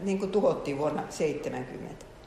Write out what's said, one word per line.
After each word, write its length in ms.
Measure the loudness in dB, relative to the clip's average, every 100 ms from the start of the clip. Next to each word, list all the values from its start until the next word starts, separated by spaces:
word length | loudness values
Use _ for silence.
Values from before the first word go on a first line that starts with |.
niin 180 | 0 2
kuin 120 | 4
tuhottiin 460 | 4 4 4 -2 0
vuonna 260 | 0 0 -4
seitsemänkymmentä. 960 | 0 0 0 -2 -4 -6 -8 -10 -12 -16 -18